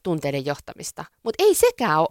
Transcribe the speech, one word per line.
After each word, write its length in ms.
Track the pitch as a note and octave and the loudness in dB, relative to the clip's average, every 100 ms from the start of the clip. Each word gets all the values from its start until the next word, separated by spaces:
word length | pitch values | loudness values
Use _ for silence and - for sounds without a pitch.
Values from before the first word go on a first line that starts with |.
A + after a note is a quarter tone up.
tunteiden 440 | F#3+ D#3+ C#3+ C#3 C3+ | -2 -2 -2 -4 -6
johtamista, 580 | C#3+ - - - - - _ | -8 -10 -14 -14 -14 -16 _
mut 120 | - - | -10 2
ei 160 | G4+ | 2
sekään 440 | F4+ A#4+ - A3+ D#3 | 4 2 2 0 2
ole, 80 | E3 | 0